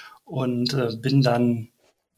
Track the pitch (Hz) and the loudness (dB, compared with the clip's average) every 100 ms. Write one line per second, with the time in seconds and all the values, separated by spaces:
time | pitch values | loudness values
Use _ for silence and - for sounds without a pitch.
0 | - - - 143 127 123 123 135 117 113 | -20 -20 -10 -6 -2 -2 -2 -2 -2 -4
1 | 135 139 127 120 120 117 113 _ _ _ | 0 4 4 4 2 0 -6 _ _ _
2 | _ | _